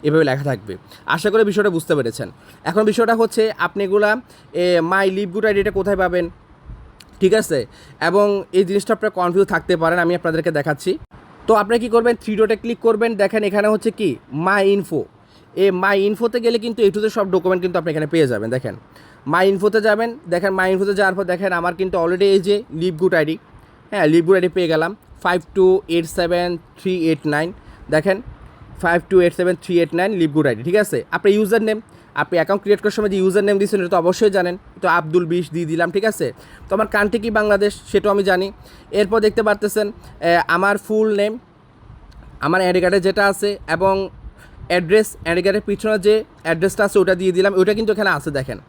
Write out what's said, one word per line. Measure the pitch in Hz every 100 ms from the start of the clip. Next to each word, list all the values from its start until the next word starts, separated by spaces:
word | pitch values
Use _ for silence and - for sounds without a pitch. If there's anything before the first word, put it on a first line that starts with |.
| 151
এভাবে | 156 147
লেখা | 131 143
থাকবে। | 123 104 92 - - - 160
আশা | 208
করি | 214 208
বিষয়টা | 208 208 165
বুঝতে | - 156
পেরেছেন। | 117 - 98 - - - -
এখন | 185 220
বিষয়টা | 220 226 226
হচ্ছে | 220 - 220 - 175
আপনি | - 202
এগুলা, | 202 208 220 - - - 165
এ, | 180 175 165
my | 190 196 190
Livegood | 202 180 214
আইডিটা | 202 185 185
কোথায় | 190 196
পাবেন, | 185 180 170 - _ - - - - - - -
ঠিক | 190 214
আছে? | 220 147 110 - - - 165
এবং | 190 208 202 170 185
এই | 185
জিনিসটা | 202 - 220
আপনার | 220 185
কনফিউজ | 175 175 196
থাকতে | 170 - 175
পারেন, | 165 180 170
আমি | 175
আপনাদেরকে | 175 160 165 156
দেখাচ্ছি। | 143 147 - 185 - - - - -
তো | 208
আপনি | 208 233
কি | 233 233
করবেন, | 233 233
থ্রি | - 214
ডটে | 220 214
ক্লিক | 233 233 233
করবেন, | 220 233 214
দেখেন | 196 220 208
এখানে | 202 208
হচ্ছে | 214 220 -
কি | 202 117 - 143 180
my | 202 196 202
info, | 180 156 101 _ _ - _ -
এই | 196 185
my | 190 202 202
ইনফোতে | 214 233 240 233
গেলে | 233 226
কিন্তু | 226 208
A |
to | 208
Z | 214 220
সব | 196 185
ডকুমেন্ট | 185 185
কিন্তু | 180 175
আপনি | 165
এখানে | 156 156
পেয়ে | 165 143
যাবেন। | 113 110 127
দেখেন | 123 98 - - - - -
my | 165 190
ইনফোতে | 196 208 220 214
যাবেন, | 208 233 233 175
দেখেন | 175 196 190
my | 185
ইনফোতে | 190 196 196
যাওয়ার | 196 185
পর | 185
দেখেন | 180 196 175
আমার | 175 175
কিন্তু | 185 180
already | 165 180 196 196
এই | 180
যে | 202 - 156
Livegood | 175 156 185 175
আইডি, | 156 160 - - - - -
হ্যাঁ | 208 156
Livegood | 165 165 190
আইডি | 180 185
পেয়ে | 175
গেলাম, | 160 165 214 _ -
ফাইভ | 180 180 - 196
টু | 185 185 - 170
এইট | 165 -
সেভেন | 170 175 175 175 - -
থ্রি | 190 185 165
এইট | 156 156
নাইন, | 147 165 - - - -
দেখেন | 151 175 190 - - - - - -
ফাইভ | 175 170 -
টু | 190 175
এইট | 170
সেভেন | 180 151
থ্রি | - 175
এইট | 165 170
নাইন | 190 202
Livegood | 160 147 143
আইডি, | 110 131
ঠিক | 202
আছে? | 202 135 - -
আপনি | 208 208
ইউজার | 208 226 220
নেম, | 214 - - - -
আপনি | 147 175
অ্যাকাউন্ট | 160 196
ক্রিয়েট | 202 202
করার | 214 208
সময় | 208
যে | 190
ইউজার | 185 190 202
নেম | 202
দিয়েছেন | 202 202
এটা | 175
তো | 180
অবশ্যই | 170 185 214 196
জানেন, | 175 180 - -
তো | 185 170
আব্দুল | 156 175 170
বিশ | 175 170 156
দিয়ে | 165
দিলাম, | 165 170 196
ঠিক | 214
আছে? | 208 139 - - - -
তো | 196
আমার | 214 214
কান্ট্রি | 208 220
কি | 220 214
বাংলাদেশ | 214 202 208 - -
সেটাও | 202 208 202
আমি | 196
জানি। | 185 196 214 - - - 202
এরপর | 208 220 214
দেখতে | 220 214
পারতেছেন, | 202 208 214 208
এ, | - - - 170 170 - 170
আমার | 196 202 -
ফুল | 214 220 202
নেম, | 208 233 _ _ _ - - - - - - - 143
আমার | 185 185
আইডি | 180
কার্ডে | 175 196 185
যেটা | 196 202
আছে | 196 202 202 - 165
এবং | 190 190 190 - - - - - -
অ্যাড্রেস, | 175 160 208 214 - 160
আইডি | 170 185
কার্ডের | 202 208
পিছনে | 202 214 214 190
যে | 220 220 - 160
অ্যাড্রেসটা | 165 190 - 202
আছে | 208
ওটা | 180 185
দিয়ে | 190 175
দিলাম, | 196 190
ওটা | 185 214
কিন্তু | 220 208
এখানে | 202 156
আছে | 156 143
দেখেন | 131 110